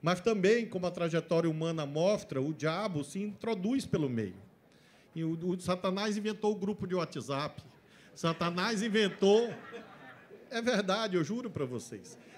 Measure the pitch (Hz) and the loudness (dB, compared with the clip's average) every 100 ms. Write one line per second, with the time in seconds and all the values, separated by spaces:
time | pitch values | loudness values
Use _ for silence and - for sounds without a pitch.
0 | 151 180 202 220 185 233 226 190 180 170 | 2 2 2 4 4 4 2 -2 -2 0
1 | 170 165 160 165 170 156 165 160 147 147 | 0 0 2 2 2 0 0 -2 -2 2
2 | 180 214 - 135 139 151 151 170 214 160 | 2 2 0 -2 -2 0 -2 0 -2 -2
3 | 139 190 208 208 220 220 185 262 - 185 | -4 -6 -6 -4 -4 -2 0 0 0 0
4 | 143 117 101 92 - - _ - - - | 0 0 -2 -6 -18 -20 _ -20 -20 -20
5 | - 165 160 165 175 180 180 180 190 185 | -14 -6 -4 -2 -2 -2 0 0 0 0
6 | 214 208 208 214 214 208 190 214 185 180 | 0 0 -2 0 0 0 -2 -2 -2 -2
7 | 165 147 117 139 147 - - - - - | -2 -6 -4 -2 -4 -8 -20 -20 -20 -20
8 | - - 165 165 175 175 202 226 226 208 | -20 -2 -2 2 0 0 0 0 2 4
9 | 202 - 196 208 233 175 - - - - | 2 4 6 8 6 -4 -12 -16 -16 -18
10 | - - - - - 233 233 220 196 196 | -20 -20 -20 -20 -8 -2 2 2 2 0
11 | 220 180 147 226 254 156 135 123 - 104 | 2 0 0 -2 -4 -4 -4 -4 -8 -14
12 | 87 - - | -14 -20 -20